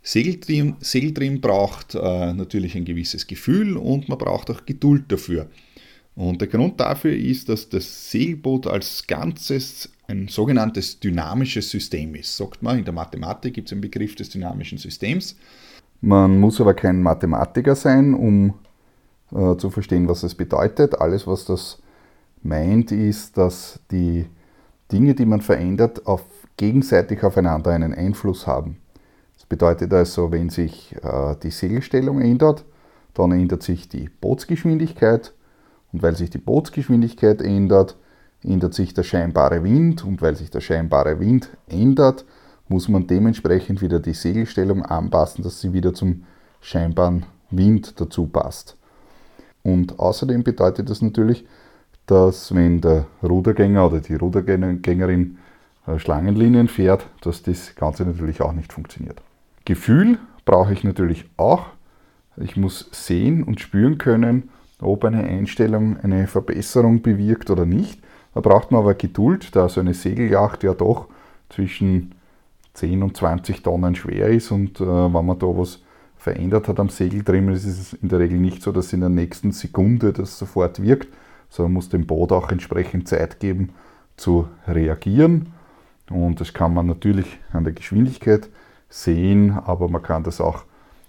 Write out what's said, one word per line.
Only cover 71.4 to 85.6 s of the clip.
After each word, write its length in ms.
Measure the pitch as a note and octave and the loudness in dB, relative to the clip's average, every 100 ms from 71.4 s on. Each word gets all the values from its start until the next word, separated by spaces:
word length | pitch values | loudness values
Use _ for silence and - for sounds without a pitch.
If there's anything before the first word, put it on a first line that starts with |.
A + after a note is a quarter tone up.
| _ | _
zwischen 640 | - F#2+ - F#2+ F#2 F2+ - _ _ _ _ _ | -6 -6 -2 0 0 -2 -12 _ _ _ _ _
zehn 300 | - E2+ F#2 | -8 -2 0
und 120 | G2 | -2
zwanzig 480 | - F2 F2 - F#2 | -2 -2 -2 -4 -6
Tonnen 320 | F2 F2 F2+ | -2 0 0
schwer 340 | F2 - G2 G2+ | -2 -4 -2 2
ist 220 | A#2 - | 2 0
und, 300 | G2 G2 - | -2 -2 -4
äh, 40 | |
wenn 420 | F#2 F2 F2+ E2+ F2 | -2 2 2 2 0
man 120 | F2+ | 0
da 80 | F#2 | -2
was 320 | F2+ F2+ - _ _ _ _ | 0 -4 -8 _ _ _ _
verändert 500 | - - F2+ G#2+ G#2 | -8 -4 0 0 0
hat 140 | G2 | -2
am 80 | G2 | -2
Segeltrim, 640 | - F#2 G2+ G#2 F#2+ F#2+ | -2 -2 -2 0 2 2
ist 160 | F#2 G2 | 0 -4
es 260 | F#2 F#2 | -8 -10
in 160 | - F#2 | -8 -2
der 120 | F#2 | 2
Regel 180 | F2 F2+ | 2 2
nicht 240 | F2+ - | 0 0
so, 100 | G2+ | -4
dass 220 | F#2+ F#2 | -4 -2
in 60 | F#2 | -2
der 100 | F2+ | 0
nächsten 420 | F2 F2 - G2+ | 0 0 -4 -4
Sekunde 640 | - - - G2+ A#2+ G#2+ | -4 -4 0 2 4 2
das 240 | - G2 - | -2 -8 -10
sofort 420 | F#2+ F#2+ F2+ F2+ | -6 -2 -2 0
wirkt, 280 | G2+ C3+ - - - - _ | 2 2 0 -20 -20 -20 _
sondern 240 | - F2 | -4 -2
muss 160 | F#2 F2+ | -2 -2
dem 160 | F#2 E2 | -4 -2
Boot 260 | D#2+ E2+ | -2 2
auch 180 | F2+ - | 0 0
entsprechend 560 | F2+ - F2 F2+ F#2 F2+ | -6 -4 -4 -2 -4 -2
Zeit 320 | D#2+ E2+ - | -2 -2 -4
geben 360 | G2 F#2 F#2+ - - _ _ _ | -4 -2 -4 -8 -20 _ _ _
zu 320 | - F2 E2 - - | 0 0 0 -8 -4
reagieren. 880 | E2 D#2 D#2 G2 A#2 E3 E3 E3 - | -2 0 -2 0 4 4 4 -2 -12